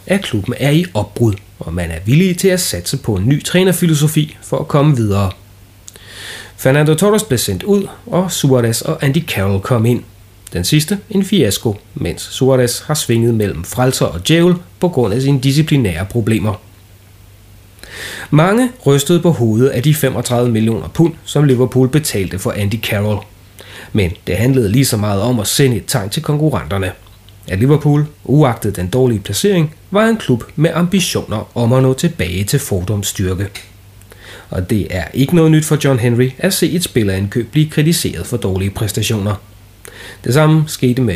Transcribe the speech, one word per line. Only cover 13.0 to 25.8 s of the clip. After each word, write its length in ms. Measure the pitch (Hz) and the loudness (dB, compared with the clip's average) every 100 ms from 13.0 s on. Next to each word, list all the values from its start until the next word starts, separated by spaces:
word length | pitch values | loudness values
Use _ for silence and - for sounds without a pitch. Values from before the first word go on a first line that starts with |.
| - 117 117 113 | 0 0 2 2
mellem 280 | 101 76 | -2 -4
frelser 420 | 87 - 131 - 135 | -8 0 0 0 -2
og 220 | 85 95 | -2 0
djævel 280 | 165 175 175 - - | 2 4 2 -4 -4
på 100 | 180 | -2
grund 240 | 135 113 | 0 0
af 80 | 117 | 0
sine 180 | 139 139 | 0 2
disciplinære 640 | 135 143 156 143 107 80 98 | 2 2 2 2 0 -2 -4
problemer. 480 | 120 110 110 104 98 - - - - - - - - - - - - - - - - - | -2 0 0 -2 -6 -10 -20 -20 -20 -20 -20 -20 -20 -20 -20 -20 -20 -20 -16 -14 -14 0
Mange 400 | 147 180 220 254 - 139 | 2 4 2 0 0 2
rystede 340 | 139 - 170 | 2 4 2
på 120 | 170 | 2
hovedet 380 | - 117 107 135 | 2 2 4 2
af 140 | 127 | 2
de 120 | 143 151 | 0 0
femogtredive 560 | 135 101 117 120 123 | 0 -2 -2 0 2
millioner 360 | 110 110 107 - | 2 0 -2 -6
pund, 260 | - 165 - - | 0 0 0 -4
som 180 | 147 | 2
Liverpool 460 | 147 120 127 127 127 | 4 4 2 2 2
betalte 500 | 151 151 104 90 92 | 2 -2 -4 -4 -4
for 120 | 117 | -6
Andy 300 | 104 98 113 | -2 -2 -4
Carroll. 380 | - 104 104 101 - - - - - - - | -4 -2 -2 -2 -6 -20 -20 -20 -20 -20 -4
Men 180 | 110 87 - - | 0 0 -2 -6
det 100 | 90 | 0
handlede 320 | 123 131 101 | 2 2 2
lige 160 | 123 135 | 2 0
så 120 | 110 | -2
meget 240 | 104 98 | -2 -2
om 180 | 117 120 | 0 -2
at 80 | 98 | -2
sende 300 | - 135 | 0 0
et 60 | 110 | 0